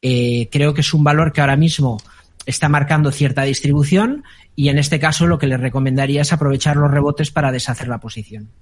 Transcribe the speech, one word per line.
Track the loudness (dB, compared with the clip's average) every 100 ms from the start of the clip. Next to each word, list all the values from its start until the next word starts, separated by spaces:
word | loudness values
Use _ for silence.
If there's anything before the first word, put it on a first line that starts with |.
eh, | 0 0 0 -2 -2
creo | 0 0
que | 0
es | 0
un | 2
valor | 4 4 2
que | 2
ahora | 2 4
mismo | 2 2 -2 -2 -10 -20 _ _ -8
está | -4 0
marcando | 0 2 2 0
cierta | 0 -2 0
distribución | -2 -2 0 0 2 2 2 -4 -10 -20 -20 -2
y | 0
en | 2
este | 0 0
caso | 0 2 2
lo | 2
que | 0
les | -2
recomendaría | -2 -2 0 0 0 0
es | 0
aprovechar | 0 0 0 0 2
los | 2
rebotes | 2 0 -2 -4
para | -2 -2
deshacer | -2 -6 -8 -6
la | -8
posición. | -10 -12 -14 -14 -18 -20